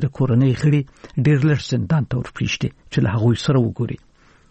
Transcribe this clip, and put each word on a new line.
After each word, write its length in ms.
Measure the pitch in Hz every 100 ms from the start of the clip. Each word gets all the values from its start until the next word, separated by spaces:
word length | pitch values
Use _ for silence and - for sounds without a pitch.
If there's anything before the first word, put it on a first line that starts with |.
د 60 | 139 -
کورنۍ 360 | 135 120 135 117
غړي 200 | 151 147 135 _ - -
ډېر 140 | 131 143 156
لږ 120 | 139 -
زندان 400 | 123 98 160 110
ته 100 | 127
ورپرېږدي 520 | - - - - 131 - -
چې 60 | -
له 40 | 123
هغوی 220 | 107 120 113
سره 140 | - 135
وګوري. 360 | 117 - 117 - _ _ _ _ _